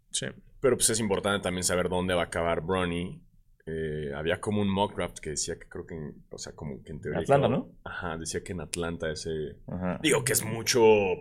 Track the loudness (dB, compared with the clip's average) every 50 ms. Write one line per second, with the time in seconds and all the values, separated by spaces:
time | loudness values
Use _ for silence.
0 | _ _ -6 -6 -4 -6 -8 -10 -20 -20 -4 2 4 4 4 6 4 4 4 2
1 | 2 2 2 2 2 2 0 0 0 -2 -2 0 0 2 2 2 2 2 0 0
2 | 2 2 2 2 2 0 0 0 0 0 0 0 0 0 0 2 2 0 0 -2
3 | -4 -6 -8 -12 -18 -20 _ -20 _ _ _ _ -10 -8 -6 -4 -4 -4 -4 -4
4 | -6 -6 -6 -4 -2 -2 -2 0 -2 -2 0 0 0 2 2 2 0 0 0 -4
5 | -6 -6 -6 -8 -8 -6 -4 -4 -4 -6 -6 -10 -10 -14 -12 -12 -10 -10 -10 -10
6 | -10 -10 -12 -14 -18 -18 -16 -14 -12 -12 -12 -10 -10 -10 -10 -10 -12 -12 -12 -8
7 | -6 -4 -4 -2 2 4 4 4 6 4 2 0 -2 -6 -12 -16 -14 -12 -10 -6
8 | -6 -6 -6 -6 -6 -6 -6 -6 -6 -6 -8 -8 -6 -6 -4 -4 -2 -2 -4 -4
9 | -4 -4 -4 -4 -6 -6 -4 -4 -4 -6 -8 -12 -10 -8 -6 -4 -2 -2 -2 0
10 | 2 2 2 2 2 2 0 0 0 -2 -4 -4 0 2 4 8 8 8 8 8
11 | 6 2 0 -2